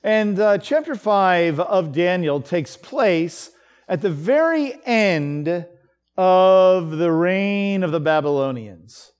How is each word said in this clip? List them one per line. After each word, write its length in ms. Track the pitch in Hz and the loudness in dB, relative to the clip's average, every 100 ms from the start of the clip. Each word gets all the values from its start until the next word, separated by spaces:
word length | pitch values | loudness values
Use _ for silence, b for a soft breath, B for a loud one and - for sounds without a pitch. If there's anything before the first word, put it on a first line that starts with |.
| 233 | 0
And, 340 | 214 208 196 | 0 0 0
uh, 180 | 214 202 | 2 2
chapter 360 | - 302 320 247 | 0 -2 -2 -6
five 640 | 208 202 190 175 170 151 | 0 2 2 2 0 -2
of 320 | 175 190 160 | -2 -2 -2
Daniel 480 | 139 175 180 156 143 | -2 0 0 -2 -4
takes 380 | - 175 147 - | -2 -6 -6 -14
place 720 | - - 220 170 170 - - b b b b | -10 -2 0 0 -2 -8 -18 b b b b
at 120 | 180 | -4
the 80 | 196 | -4
very 720 | 147 170 294 330 320 277 - - | -4 0 2 2 0 -4 -8 -2
end 800 | 226 208 165 143 147 151 175 170 b b b _ - | 0 2 0 -2 -4 -4 -4 -6 b b b _ 0
of 720 | 185 185 185 185 185 185 165 | 4 6 6 6 6 2 -2
the 200 | 156 170 | -2 0
reign 720 | 160 175 190 196 202 202 196 | 2 0 0 -2 -2 -2 -2
of 80 | 175 | -2
the 80 | 160 | -2
Babylonians. 1120 | 151 156 147 143 135 123 110 85 95 - - | 0 0 0 -2 -2 -6 -12 -20 -20 -20 -20